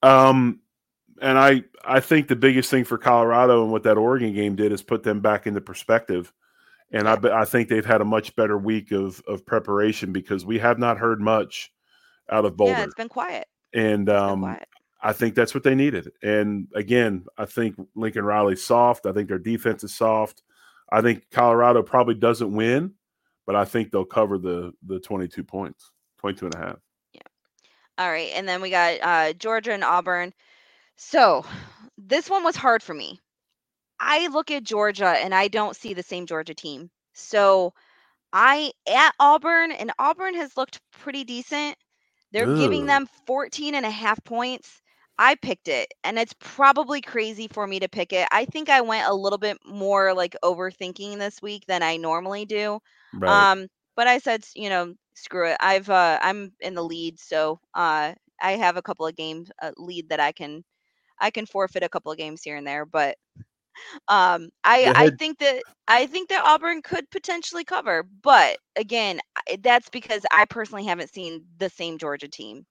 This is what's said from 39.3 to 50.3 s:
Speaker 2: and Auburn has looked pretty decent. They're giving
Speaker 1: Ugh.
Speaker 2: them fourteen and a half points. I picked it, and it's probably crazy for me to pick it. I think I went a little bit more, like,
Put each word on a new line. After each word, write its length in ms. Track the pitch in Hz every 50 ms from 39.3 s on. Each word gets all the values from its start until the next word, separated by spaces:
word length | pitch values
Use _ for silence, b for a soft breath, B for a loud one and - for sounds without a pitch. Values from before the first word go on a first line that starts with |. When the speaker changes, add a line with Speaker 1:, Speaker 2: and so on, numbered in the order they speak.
| 294 311 302 320 339 330 330 330
Speaker 2:
and 200 | 302 - 208 226 - -
Auburn 380 | 262 285 330 330 381 381 370
has 200 | 339 320 269 _ -
looked 220 | 262 269 - - _ _
pretty 320 | _ _ - - 269 277 269
decent. 520 | 233 247 240 247 - 302 285 294 294 285 _ _ _ _ _ _ _ _ _ _ _
They're 240 | _ 208 233 - 139
giving 280 | 156 151 - 98 - -
Speaker 1:
Ugh. 40 | 285
Speaker 2:
them 200 | 277 277 277 - _ _ _
fourteen 480 | - 254 269 285 233 - - 302 294 294
and 120 | 285 254
a 40 | 220
half 340 | 214 214 220 220 214 - -
points. 580 | - 233 233 240 254 254 247 _ - - _ _ _ _ _ _ _ _ -
I 160 | 220 254 285
picked 320 | 262 - 247 - _ _ -
it, 260 | 147 123 110 - - _ _
and 140 | 165 208 226
it's 160 | 233 226 - _
probably 600 | - - - - 277 277 277 269 302 247 294 285
crazy 480 | 233 - - 240 220 220 220 202 226 220
for 200 | - 220 208 196
me 120 | 190 190
to 100 | 190 185
pick 220 | - 214 180 -
it. 160 | 196 185 180 -
I 140 | - 208 233
think 240 | - - 311 311 294
I 120 | 285 269
went 260 | 240 226 220 220 - -
a 60 | 202
little 240 | 196 190 196 196 202
bit 200 | 196 208 202 - _
more, 520 | - 202 202 196 196 202 196 196 190 185
like, 200 | 185 180 175